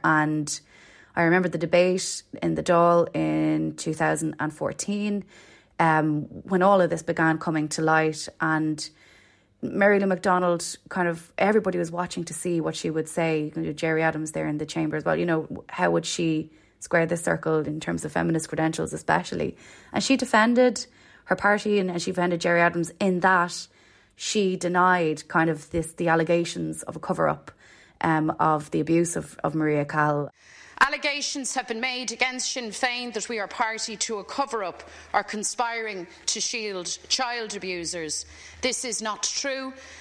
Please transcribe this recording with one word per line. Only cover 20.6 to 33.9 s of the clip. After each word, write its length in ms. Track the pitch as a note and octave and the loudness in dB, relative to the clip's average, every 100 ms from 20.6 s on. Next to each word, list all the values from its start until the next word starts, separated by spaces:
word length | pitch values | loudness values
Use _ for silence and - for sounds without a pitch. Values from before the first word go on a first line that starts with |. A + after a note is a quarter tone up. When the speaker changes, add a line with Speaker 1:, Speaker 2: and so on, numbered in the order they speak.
| B3 B3 - _ - - | 4 4 -10 _ -20 -20
Speaker 1:
her 120 | - F#3 | -4 0
party, 420 | G3+ G#3 G#3 G#3 | 2 2 2 2
and, 120 | F#3 | 2
and 100 | F3 | -2
she 100 | F3+ | -2
defended 280 | F3+ F3 E3+ | 0 0 0
Gerry 200 | F3 E3+ | 2 4
Adams 320 | E3+ E3+ E3 - | 4 2 -4 0
in 200 | G3+ F3+ | 2 4
that 460 | F#3 F#3 E3+ - - _ _ _ _ | 4 4 2 -4 -12 _ _ _ _
she 420 | _ - A3 G3 F3+ | _ -4 0 0 0
denied 680 | F3 F3+ F#3 F3+ D#3+ D3+ - | 0 4 4 4 2 -2 0
kind 220 | F3 E3 | 2 2
of 200 | D#3 - | 0 -4
this, 220 | E3+ E3 | -4 -4
the 140 | - E3+ | -2 2
allegations 760 | E3 E3 E3+ E3+ - D#3+ D#3 | 2 4 2 2 -4 -6 -6
of 120 | - D#3+ | -10 -10
a 40 | |
cover-up, 500 | - E3+ D#2 D2 - _ - - - _ | -6 0 0 0 -8 _ -20 -20 -20 _
um, 280 | E3 D#3+ D#3 - | 0 2 0 2
of 320 | D#3+ D#3 D3+ | 2 2 0
the 100 | D#3+ | -4
abuse 360 | D#3 E3 E3+ E3 | 2 2 2 -2
of, 220 | D3+ - | -8 -6
of 120 | E3 | -4
Maria 300 | D#3 D3+ D3+ | 0 0 0
Cahill. 460 | C#3+ D#3 D3+ D3 C#3+ _ - - - - | 0 2 2 2 -4 _ -20 -20 -20 0
Speaker 2:
Allegations 760 | C#4 D4 D4 C#4+ C#4 C#4+ C4 | 0 2 -2 -2 -4 -6 -4
have 120 | C4 - | -6 -4
been 140 | A3+ | -4
made 320 | B3+ B3+ A#3+ | -4 -4 -8
against 400 | A3+ B3+ B3+ - | -2 -2 0 -6
Sinn 160 | C4+ A#3 | -6 -8
Féin 460 | F#3+ B3+ A#3+ B3 | -2 -2 -2 -6
that 160 | A3 - | -6 -6
we 80 | A3+ | -6
are 100 | F#3+ | -6
party 480 | - A3+ A3 - | -2 -2 -2 -8